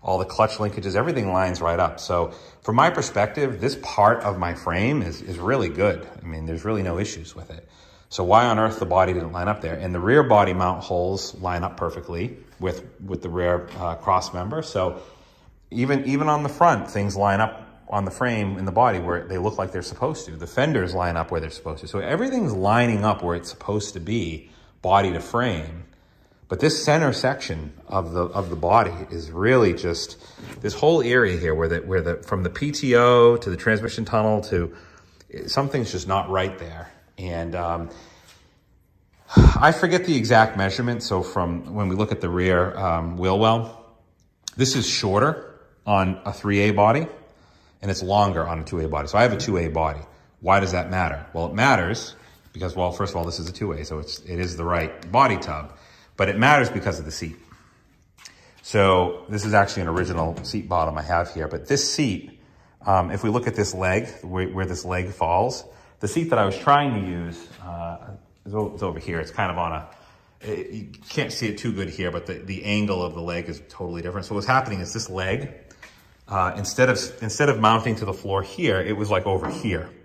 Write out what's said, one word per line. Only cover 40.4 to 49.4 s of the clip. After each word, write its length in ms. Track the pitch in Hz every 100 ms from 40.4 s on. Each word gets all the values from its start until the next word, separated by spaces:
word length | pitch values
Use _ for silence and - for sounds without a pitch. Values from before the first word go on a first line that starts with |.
| 110 101
measurement. 480 | 98 - 123 117
So 180 | - 95
from 520 | 87 98 87 85 -
when 160 | 104 98
we 80 | 95
look 160 | 107
at 80 | 107
the 80 | 87
rear, 480 | 90 92 90 92 -
um, 400 | 95 82 82 85
wheel 200 | 92 98
well, 480 | 113 113 113 - - _ _ _ _ _ - -
this 220 | 127 127
is 100 | 107
shorter 720 | - 101 101 143 160 - - - _ -
on 360 | 101 92 92
a 80 | 101
three 280 | - 104 101
A 120 | 104
body 360 | 101 104 131 165 - - _ _ _ _ _
and 100 | 101
it's 100 | 90
longer 460 | 92 101 101 82 82
on 120 | 82
a 40 |
two 160 | 78 85
A 80 | 80
body. 220 | 76 73
So 80 | 104
I 60 |
have 100 | 120
a 40 |
two 200 | 104